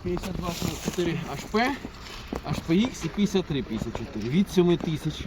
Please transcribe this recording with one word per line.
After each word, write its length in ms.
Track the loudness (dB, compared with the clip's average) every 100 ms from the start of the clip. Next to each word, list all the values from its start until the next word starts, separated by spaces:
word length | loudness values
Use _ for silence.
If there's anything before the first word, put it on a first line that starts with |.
п'ятдесят 320 | -2 -2 -2 -4
два 160 | -4
сорок 240 | -2 -2 -2 -2
чотири 260 | 0 0
H 400 | 0 -4 -6 -2
P, 180 | 0 2 0 -8 -12 -12 -12 -6 -6 -2
H 100 | -4 4
P 180 | 4 4
X 180 | 0 -4
і 40 |
п'ятдесят 360 | 0 2 2 0
три 180 | -2
п'ятдесят 340 | -2 -4 -4 -4
чотири. 320 | -6 -4 0
Від 220 | 2 4
семи 260 | 6 6 6
тисяч 360 | 2 0 -2 -4